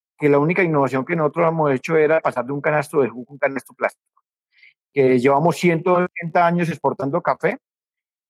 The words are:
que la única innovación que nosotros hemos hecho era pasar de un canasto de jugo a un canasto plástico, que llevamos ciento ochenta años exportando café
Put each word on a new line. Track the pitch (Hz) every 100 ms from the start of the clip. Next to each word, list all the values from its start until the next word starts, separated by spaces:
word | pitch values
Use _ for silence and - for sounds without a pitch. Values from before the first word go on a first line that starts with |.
| _ -
que | 147
la | 143
única | 151 180
innovación | 175 147 135 131
que | 127 170
nosotros | 151 165 165
hemos | 165 151
hecho | 131 - 160
era | 151 160
pasar | 147 131
de | 120
un | 143
canasto | 156 151 143 156
de | 120
jugo | 117 120
a |
un | 143
canasto | 139 135 -
plástico, | 120 110 - _ _ _ _ _ _ - _ _
que | 143 131 127
llevamos | 135 139 170 160
ciento | 175 165 185
ochenta | 180 180 - 170 180 170
años | 175 170
exportando | 165 139 - 139 165
café | 156 131 160 254 _ _ _ _ _ _